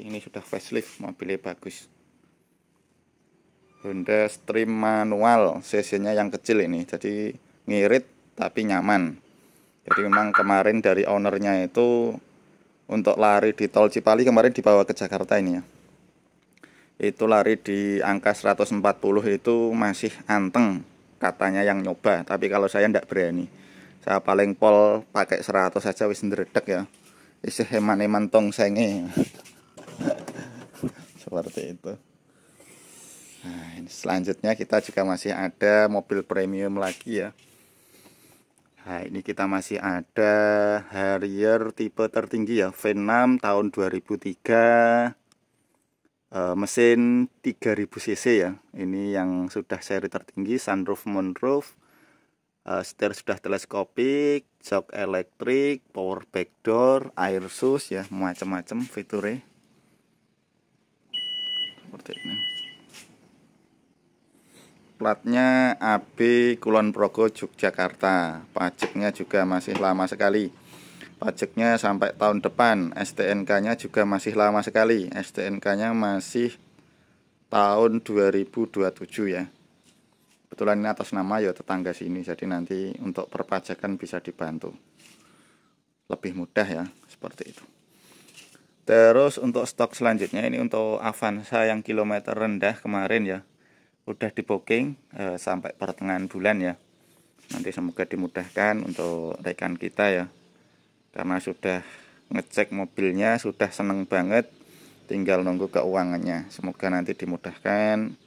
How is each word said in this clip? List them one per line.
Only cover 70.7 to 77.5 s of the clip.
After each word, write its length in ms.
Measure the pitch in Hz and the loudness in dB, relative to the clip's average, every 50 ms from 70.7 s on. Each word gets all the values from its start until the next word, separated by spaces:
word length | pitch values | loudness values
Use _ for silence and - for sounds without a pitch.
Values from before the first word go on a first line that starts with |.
| - - - - - - - - - - | -20 -20 -20 -20 -20 -20 -20 -20 -14 -8
Pajaknya 640 | - - - - - 95 - - 113 117 117 113 | -6 -6 -4 -4 -6 -6 -2 0 2 2 2 2
sampai 320 | - 104 101 95 95 101 - | 2 0 0 0 0 -2 0
tahun 320 | - 107 107 104 101 - | 0 2 2 2 2 0
depan. 480 | - - - 120 117 110 101 90 82 - | -2 2 2 4 4 4 2 0 -4 -4
S 240 | - 101 - - - | -6 -8 -6 -4 -2
T 80 | 104 | -2
N 160 | 95 101 101 | 0 0 -2
K-nya 320 | 98 85 104 101 101 110 117 117 | 0 0 0 0 0 0 -2 -4
juga 240 | - 101 - 113 107 | -6 -2 0 0 2
masih 320 | 101 101 95 - 107 101 107 | 2 0 -2 -2 -2 2 4
lama 240 | 104 104 104 107 | 4 4 4 2
sekali. 480 | 104 - 104 113 110 113 117 110 92 92 | 0 0 2 2 4 4 4 2 0 -4
S 240 | 98 101 95 - - | -6 -10 -10 -8 -8
T 80 | - | -6
N 160 | 95 98 101 98 | -6 -4 -6 -4
K-nya 400 | - 101 98 101 107 113 113 113 | -2 -2 0 0 0 -2 -2 0
masih 560 | 107 101 101 98 92 - - 123 120 120 - - _ _ _ _ _ _ _ _ _ _ _ _ _ _ _ _ _ | 0 0 -2 -2 -4 -4 -4 -2 -2 -2 -4 -8 _ _ _ _ _ _ _ _ _ _ _ _ _ _ _ _ _
tahun 560 | _ | _